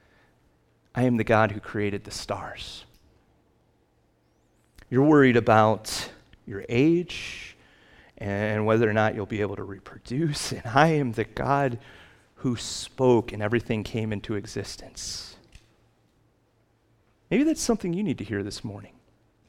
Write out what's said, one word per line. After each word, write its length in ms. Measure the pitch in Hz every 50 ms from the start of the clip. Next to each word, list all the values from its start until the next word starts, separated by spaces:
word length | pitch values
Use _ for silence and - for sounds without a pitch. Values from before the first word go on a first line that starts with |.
| _ _ _ _ _ _ _ _ _ _ _ _ _ _ _ _ _ _ -
"I 80 | 120 123
am 140 | 127 120
the 80 | 110 110
God 260 | - 113 107 110 107
who 80 | 104 107
created 460 | - - - 107 104 101 98 101 -
the 60 | 101
stars." 720 | - - - - 101 98 87 - - - - - - - - - _ _ _ _ _ _ _ _ _ _ _ _ _ _ _ _ _ _ _ _ _ _ _ _ _ _ _ _ _ _ _ _ _ _ _ _ _ - - -
You're 140 | 123 127 139
worried 320 | 151 156 147 135 131 117
about 760 | 120 113 123 110 110 107 110 110 101 - - - - - - - - _ _ - - _
your 180 | - 98 98 - -
age 880 | 120 120 139 160 170 175 175 170 - - - - - - - - - _ _ _ _ _ _ _ _ - _ _ _
and 480 | - 107 101 101 101 107 107 107 107 107
whether 240 | 110 110 113 117 107
or 40 | 104
not 220 | 110 107 107 107
you'll 100 | 107 98
be 160 | - 110 101
able 160 | 104 98 101
to 60 | 101 95
reproduce, 880 | 95 98 92 - - - - - - 120 139 165 151 147 - - - 117
and 120 | 95 -
I 220 | 117 110 135 156 165 160
am 180 | 147 143 120
the 140 | 110 117 107
God 520 | - - - 131 123 139 143 143 135 120 113 - - - - - - _ _ _ _ _
who 200 | - - 131 120
spoke 800 | 113 - - - - - - - - 131 127 123 113 - - -
and 100 | 104 104
everything 400 | 104 117 117 - - 117 110 104
came 300 | - - 117 110 110 107
into 220 | 101 - - 110
existence. 1000 | 101 104 110 - 107 98 - - - - - - - - - - - - - - - _ _ - - _ _ _ _ _ _ _ _ _ _ _ _ _ _ _ _ _ _ _ _ _ _ _ _ _ _ _ _ _ _ _ _ _ -
Maybe 140 | 175 233 294
that's 180 | 320 311 -
something 300 | - - 233 - - 180
you 120 | 170 185 214
need 160 | 180 123 -
to 40 | -
hear 200 | 107 110 101 98
this 200 | 104 - - -
morning. 300 | 110 101 101 110 - _ _ _ _ _ _ _ _ _ _ _